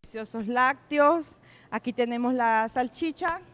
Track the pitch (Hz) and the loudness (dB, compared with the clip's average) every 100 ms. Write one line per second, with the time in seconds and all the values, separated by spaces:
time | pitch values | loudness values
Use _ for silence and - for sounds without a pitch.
0 | - 220 214 226 208 247 254 285 _ 294 | -14 -14 -10 -8 -4 2 2 0 _ 4
1 | 294 339 302 - - - - 220 254 233 | 4 4 -2 -16 -20 -20 -10 -8 -6 -2
2 | 240 240 240 254 233 220 220 254 254 - | -2 0 0 0 2 2 0 -2 -4 -4
3 | 330 311 349 339 359 | -6 -4 -4 -4 -10